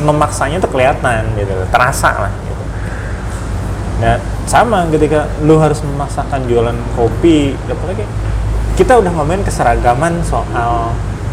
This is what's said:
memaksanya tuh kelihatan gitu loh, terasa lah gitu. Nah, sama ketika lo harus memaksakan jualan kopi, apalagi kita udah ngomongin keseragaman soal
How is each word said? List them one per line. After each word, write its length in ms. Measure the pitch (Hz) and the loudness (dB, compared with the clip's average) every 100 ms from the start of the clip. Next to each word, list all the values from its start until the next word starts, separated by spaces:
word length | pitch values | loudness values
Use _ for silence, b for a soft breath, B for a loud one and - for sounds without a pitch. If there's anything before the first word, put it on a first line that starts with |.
memaksanya 560 | 147 151 147 - 139 170 | 2 2 0 0 -2 0
tuh 80 | 214 | 0
kelihatan 540 | 139 127 143 131 113 113 | 2 2 2 0 0 -2
gitu 180 | 110 101 | -2 -2
loh, 140 | 92 98 | -2 0
terasa 420 | 120 127 - 156 113 | 2 2 2 0 0
lah 140 | 98 - | -2 -4
gitu. 220 | - - - B B B B B - - - - - - - - | -8 -8 -8 B B B B B -6 -6 -4 -4 -4 -4 -4 0
Nah, 180 | 117 120 - - | 0 0 -2 -6
sama 380 | - 143 226 202 165 | 0 2 4 2 2
ketika 420 | 151 147 151 147 - | 2 2 2 0 0
lo 180 | 151 156 | 4 4
harus 200 | 156 - | 4 2
memaksakan 600 | 147 139 143 - 135 139 | -2 -4 -4 -4 -4 -4
jualan 300 | 127 117 117 117 - | 0 2 2 -2 -4
kopi, 640 | - 113 - 170 156 143 127 | 0 0 2 4 4 2 -2
apalagi 380 | - - - 104 104 - - - - - - | -6 -6 -4 -4 -6 -4 -2 -2 -2 -2 0
kita 260 | - 190 247 | 2 4 4
udah 140 | 185 | 4
ngomongin 300 | 165 151 190 | 0 0 0
keseragaman 760 | 196 - 127 117 123 123 165 170 | -2 0 2 4 2 2 0 0
soal 680 | 165 139 127 127 117 117 117 117 - - - | -2 -2 -2 -2 0 0 -2 -4 -4 -6 -6